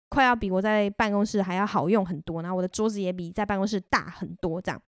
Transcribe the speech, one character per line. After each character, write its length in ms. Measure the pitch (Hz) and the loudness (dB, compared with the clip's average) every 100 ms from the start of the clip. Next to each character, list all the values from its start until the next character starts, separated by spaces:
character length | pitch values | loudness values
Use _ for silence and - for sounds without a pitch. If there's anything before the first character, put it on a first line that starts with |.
| _ | _
快 140 | 277 | 2
要 120 | 254 240 | 4 4
比 140 | 202 | 2
我 100 | 185 | 0
在 300 | 214 214 202 | 2 2 2
办 220 | 202 214 | 0 0
公 120 | 202 | 2
室 160 | 208 208 | 2 0
还 140 | 180 | 0
要 100 | 180 | 0
好 240 | 202 196 156 | 0 0 4
用 160 | 214 | 2
很 160 | 185 151 | 2 -4
多， 200 | - 165 | -6 -6
然 80 | 175 | -4
后 80 | 185 | -2
我 40 | |
的 40 | 185 | -2
桌 220 | - 220 | 0 -2
子 100 | 202 | 0
也 140 | 185 | -4
比 160 | 180 170 | -4 -6
在 160 | 202 208 | -4 -2
办 100 | 196 | 0
公 120 | 202 | 0
室 120 | 208 | -2
大 300 | - 247 156 | 0 -2 -2
很 240 | - 170 170 | -10 -10 -6
多 220 | 175 170 | -4 -4
这 120 | 180 | -6
样， 100 | - _ | -8 _